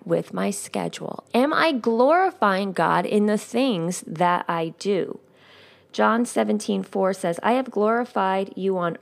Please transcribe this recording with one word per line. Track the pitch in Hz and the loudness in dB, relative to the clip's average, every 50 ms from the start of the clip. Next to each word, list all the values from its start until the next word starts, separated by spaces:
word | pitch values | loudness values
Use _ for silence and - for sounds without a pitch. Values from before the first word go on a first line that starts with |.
| - | -4
with | 180 165 165 160 - - | -2 -2 -2 -2 -4 -6
my | 185 190 202 | -4 -4 -4
schedule? | 196 - - - - 202 175 170 - - 170 - - - - _ - | -4 -6 -8 -8 -6 -6 -6 -6 -8 -8 -12 -12 -12 -12 -8 _ 0
Am | 233 262 302 311 | 0 2 2 2
I | - 302 330 294 | 2 2 2 0
glorifying | 233 - 233 226 226 247 277 330 359 381 381 - - 226 202 190 185 202 196 175 | 0 0 0 2 4 4 4 6 4 4 2 0 0 2 2 2 2 -2 -2 0
God | - 165 170 165 170 185 | 0 2 2 2 2 2
in | - 214 208 208 | 2 2 2 2
the | 214 214 208 | 2 2 0
things | - - - 233 269 269 214 170 165 170 180 - - | -2 -4 -2 0 0 0 0 0 -2 -2 -4 -6 -8
that | - 165 156 180 175 175 - - - | -8 -2 0 2 2 2 0 0 -2
I | 170 170 165 165 - - | -4 -2 -4 -6 -6 -6
do?" | - 196 202 175 - - - - _ _ _ _ - - - - - - - _ _ _ - | -2 -2 0 0 -2 -4 -6 -12 _ _ _ _ -20 -20 -20 -20 -20 -20 -20 _ _ _ -2
John | - 214 214 220 233 240 | 2 2 4 4 2 0
seventeen | - - 233 220 214 214 208 - - 202 190 190 | 0 0 0 0 2 0 -2 0 -2 -2 -2 -2
four | - - 202 190 185 190 | -4 -2 0 0 0 0
says, | - - 175 202 - - | 0 -2 -2 -2 0 0
"I | 208 240 | 0 2
have | 254 262 247 | 0 0 -2
glorified | - 202 208 214 226 240 247 - - 214 190 190 190 196 196 196 - | -2 0 2 2 2 0 -2 -2 -2 -2 0 0 0 0 -2 -4 -6
you | 185 185 190 190 185 | -4 -2 -2 0 0
on | 175 170 165 - | 0 -2 -2 -2